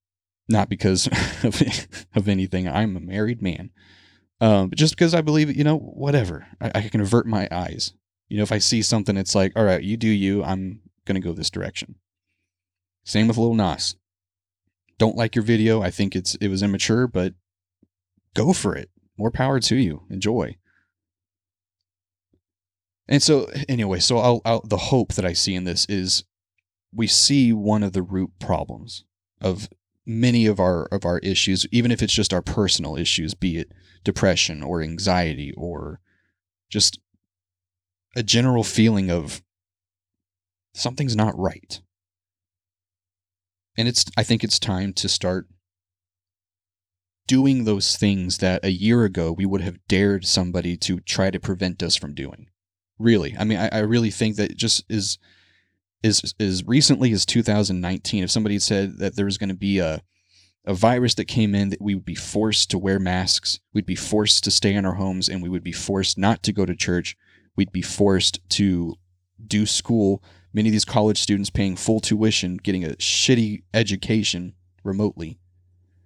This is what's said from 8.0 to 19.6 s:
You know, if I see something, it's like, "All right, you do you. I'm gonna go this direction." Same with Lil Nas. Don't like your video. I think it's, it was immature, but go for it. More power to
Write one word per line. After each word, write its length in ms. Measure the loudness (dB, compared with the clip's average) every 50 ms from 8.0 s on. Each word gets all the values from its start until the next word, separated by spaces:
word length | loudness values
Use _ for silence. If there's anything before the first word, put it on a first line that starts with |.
| _ _ _ _ _
You 100 | -6 -2
know, 60 | -2 0
if 80 | 0
I 60 | 0
see 240 | 0 0 2 0 0
something, 340 | 0 0 0 0 0 0 -2
it's 200 | -2 0 0 2
like, 180 | 2 2 2 2
"All 80 | 2 4
right, 200 | 4 2 2 0
you 140 | -4 -4
do 100 | 0 2
you. 360 | 2 2 2 2 2 2 0 0
I'm 380 | -2 -4 -4 -4 -8 -10 -12 _ -20 _ _ _
gonna 140 | -4 -4 -2
go 140 | -2 -4 -6
this 160 | -4 -6 -6
direction." 440 | -6 -6 -8 -8 -8 -10 -12 -12 -16 _ _ _ _ _ _ _ _ _ _ _ _ _ _ _ _ _ _ _ _ _ -12
Same 240 | -2 2 2 4
with 100 | 4 4
Lil 160 | 2 2 2 2
Nas. 440 | 2 2 0 0 -2 -6 -8 -8 _ _ _ _ _ _ _ _ _ _ _ _ _ _ _ _ _ _ _ _
Don't 180 | 0 2 2 2
like 200 | 0 -2 0 0
your 80 | 0 2
video. 400 | 2 2 4 4 4 2 2 0
I 80 | -2
think 240 | -2 -2 -2 -2 -2
it's, 180 | -4 -4 -4 -6
it 120 | -2 -2
was 160 | -2 0 0 0
immature, 420 | 0 0 0 0 2 2 2 2
but 300 | 0 0 -2 -2 -2 -4 _ _ _ _ _ _ _ _ _ _ _ _ _ _ _ _ _ _ _ -4
go 200 | 0 2 2 2
for 220 | 2 2 -2 -2
it. 140 | -4 -8 -12 _ _ _ _ _
More 160 | -4 -4 -4
power 280 | -2 0 0 2 2
to 160 | 0